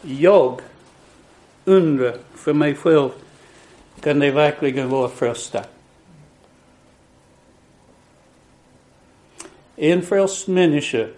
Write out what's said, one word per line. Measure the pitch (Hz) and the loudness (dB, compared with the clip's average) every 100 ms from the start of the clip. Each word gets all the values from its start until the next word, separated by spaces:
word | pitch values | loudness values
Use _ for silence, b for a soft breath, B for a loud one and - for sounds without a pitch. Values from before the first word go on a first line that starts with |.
jag | 165 135 170 202 127 123 - - - _ _ _ _ _ _ _ | -12 2 4 6 4 -2 -16 -20 -20 _ _ _ _ _ _ _
undrar | - 190 165 139 123 117 - | 2 4 4 0 -2 -4 -18
för | - - | -10 -4
mig | 147 147 | 0 0
själv, | 143 170 156 135 - - b b b b b b - | 0 2 2 2 -6 -20 b b b b b b -8
kan | 151 143 | -2 0
det | 143 | 0
verkligen | 139 147 147 143 131 131 | 2 0 0 -4 -4 -4
vara | 135 123 | -2 -4
första? | - 123 - - - - _ _ _ _ - - _ _ _ _ _ _ _ _ _ _ _ _ _ _ _ _ _ _ _ _ _ _ _ _ _ _ _ _ _ _ B B B B - | -4 -6 -4 -8 -10 -10 _ _ _ _ -20 -20 _ _ _ _ _ _ _ _ _ _ _ _ _ _ _ _ _ _ _ _ _ _ _ _ _ _ _ _ _ _ B B B B -2
En | 151 175 | 0 0
frälst | 175 196 190 - - | 0 0 0 -4 -4
människa | 185 175 147 - 120 107 | 0 2 0 -2 -4 -6